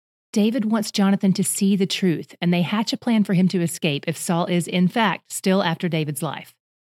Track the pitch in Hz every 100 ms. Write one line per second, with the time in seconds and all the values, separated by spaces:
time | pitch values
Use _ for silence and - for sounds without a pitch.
0 | _ _ _ 220 214 233 214 220 202 -
1 | 196 196 196 185 185 - 196 196 196 -
2 | 185 151 - - 175 175 170 214 226 269
3 | - 220 202 180 185 190 170 - 165 143
4 | - 160 - 170 180 175 165 180 180 233
5 | 214 - - - 190 190 175 160 180 160
6 | 151 143 156 - - _ _ _ _